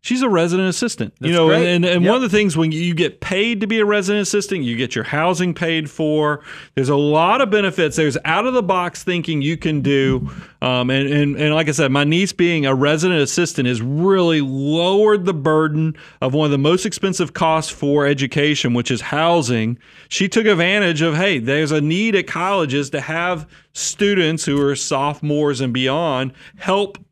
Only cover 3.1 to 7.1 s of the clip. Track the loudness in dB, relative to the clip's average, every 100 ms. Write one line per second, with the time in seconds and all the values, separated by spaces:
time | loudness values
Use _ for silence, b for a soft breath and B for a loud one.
3.1 | -4 -6 -2 -2 -2 -2 0 2 0 0
4.1 | -2 0 -2 -2 -4 -2 -2 -4 -4 -4
5.1 | -2 0 0 -2 -2 -2 -2 -4 -4 0
6.1 | 0 0 -2 B B B -4 0 2 2